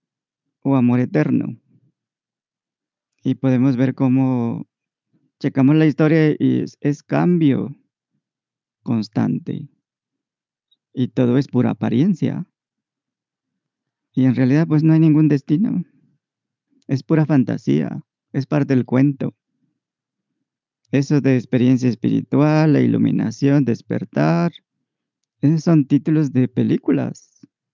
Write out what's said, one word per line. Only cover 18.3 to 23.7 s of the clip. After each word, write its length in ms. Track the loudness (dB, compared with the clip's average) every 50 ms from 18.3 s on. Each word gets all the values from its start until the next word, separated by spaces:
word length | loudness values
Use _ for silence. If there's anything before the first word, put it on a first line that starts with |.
| -8
Es 120 | -8 -6
parte 300 | -2 -2 -2 0 0 0
del 100 | -2 0
cuento. 480 | 0 0 2 2 0 0 -4 -8 -10 -10 _ _ _ _ _ _ _ _ _ _ _ _ _ _ _ _ _ _ _ _ _ _ _ _ _ _ _ _ _ _ _
Eso 300 | -2 -2 0 0 0 0
de 160 | 2 2 0
experiencia 500 | 0 0 -2 -2 0 2 2 2 2 0
espiritual, 880 | -2 -2 -2 -4 -2 -2 -2 -4 -2 0 0 2 2 2 2 2 2 2
la 80 | 2
iluminación, 840 | 2 0 0 0 0 0 -2 -2 -4 -6 -6 -2 0 2 2 2 2
despertar, 880 | 0